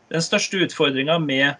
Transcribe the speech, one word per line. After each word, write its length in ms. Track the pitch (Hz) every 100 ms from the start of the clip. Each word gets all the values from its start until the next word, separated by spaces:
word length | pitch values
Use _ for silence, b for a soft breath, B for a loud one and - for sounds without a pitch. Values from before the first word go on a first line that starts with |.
| -
den 140 | 160
største 380 | 160 208 - 196
utfordringen 600 | 165 - 147 131 143 165
med 300 | 151 135 143